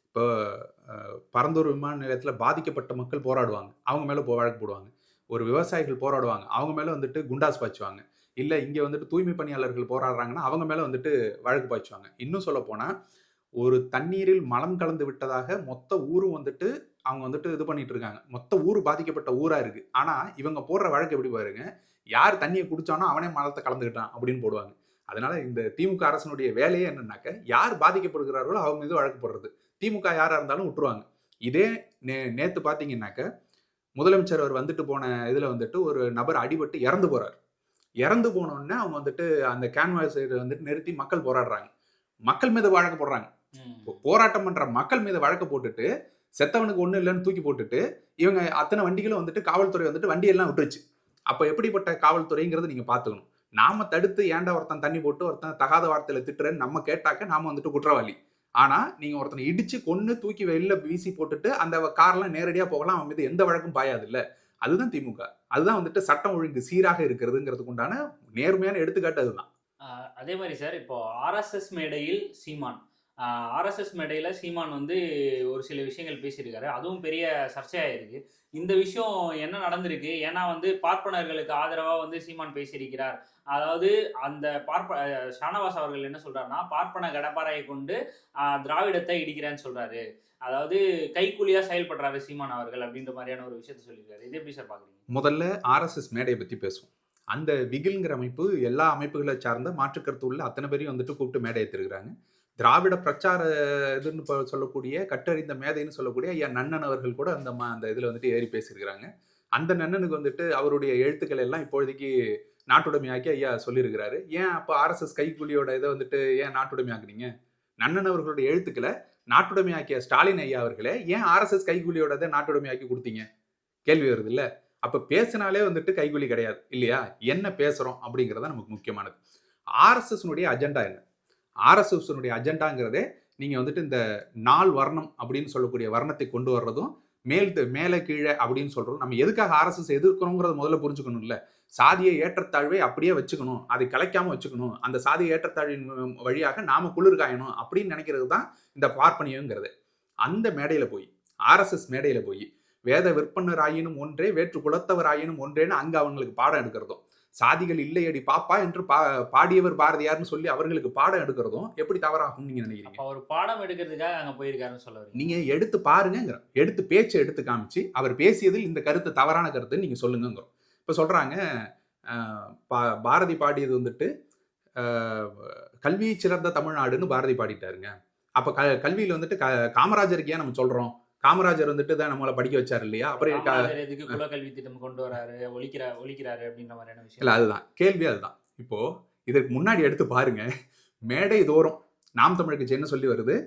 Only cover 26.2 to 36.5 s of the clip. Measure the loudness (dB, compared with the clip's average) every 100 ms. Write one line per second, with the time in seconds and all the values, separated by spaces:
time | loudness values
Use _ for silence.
26.2 | -4 -4 -2 2 2 4 0 -4 -12 -12
27.2 | -12 -10 2 4 4 4 4 4 -2 -4
28.2 | -2 -2 -2 0 0 -2 -2 0 0 -2
29.2 | -8 -8 -14 _ _ -6 -4 0 0 2
30.2 | 2 2 0 -4 -4 -2 -2 -2 -10 _
31.2 | _ -8 -2 2 2 0 -10 _ -8 -6
32.2 | -4 -2 -2 -2 -2 -2 -4 -6 -8 -8
33.2 | -8 -10 _ _ _ _ _ 2 6 6
34.2 | 4 0 0 -2 -4 -6 -4 -4 -4 -4
35.2 | -2 0 -2 -4 -4 -2 0 0 0 0
36.2 | 0 0 0